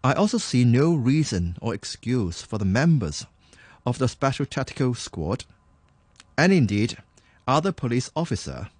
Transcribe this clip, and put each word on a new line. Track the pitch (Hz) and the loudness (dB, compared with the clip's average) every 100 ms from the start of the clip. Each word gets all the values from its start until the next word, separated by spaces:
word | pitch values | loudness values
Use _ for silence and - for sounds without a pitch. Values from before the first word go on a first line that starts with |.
I | 127 | 2
also | - 208 233 | 2 2 0
see | - 127 | 0 2
no | 123 120 160 | 4 4 4
reason | 165 120 151 147 95 87 87 | 2 2 2 0 -2 -2 -4
or | 113 | -6
excuse | 101 - - 113 127 92 - | -6 -10 -10 -4 -2 -2 -6
for | - 107 | -8 -2
the | |
members | 98 104 165 151 85 - - _ _ - - - | 0 2 4 2 0 -6 -12 _ _ -20 -20 -8
of | - 123 | -6 -2
the | 123 | -2
Special | - 135 - | 0 -2 -2
Tactical | 143 - 131 - 131 | -6 -4 -6 -2 -2
Squad, | 123 - - 80 117 - _ _ _ _ _ _ _ _ - | -2 -8 -6 -4 -6 -8 _ _ _ _ _ _ _ _ 2
and | 175 | 4
indeed | 190 110 104 113 - _ _ _ _ - | 6 4 2 -2 -4 _ _ _ _ 0
other | 139 190 | 0 0
police | 175 127 120 - | -4 -2 -2 -2
officer | 156 170 - - 65 95 | -6 -4 -4 -6 -10 -14